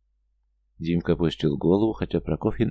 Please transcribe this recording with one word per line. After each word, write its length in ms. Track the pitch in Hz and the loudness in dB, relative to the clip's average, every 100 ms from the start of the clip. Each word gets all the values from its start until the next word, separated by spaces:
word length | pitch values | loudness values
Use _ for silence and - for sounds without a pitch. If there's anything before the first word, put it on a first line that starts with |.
| _ _ _ _ _ _ _ - | _ _ _ _ _ _ _ -8
Димка 360 | 82 85 87 | -2 -2 0
опустил 440 | 80 82 - 78 71 | 0 0 0 -2 0
голову, 360 | 78 98 110 | 4 4 2
хотя 280 | 107 92 85 | -2 -2 -2
Прокофьин 480 | - 80 107 - - | -2 -2 -2 -2 -2